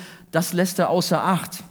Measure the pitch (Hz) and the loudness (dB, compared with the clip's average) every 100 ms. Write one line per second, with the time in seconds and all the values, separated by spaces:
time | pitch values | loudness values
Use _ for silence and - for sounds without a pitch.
0 | - - - 160 170 175 185 185 170 180 | -18 -20 -4 -2 0 0 0 2 2 2
1 | - 160 165 180 - - - | 2 0 2 0 -2 -12 -16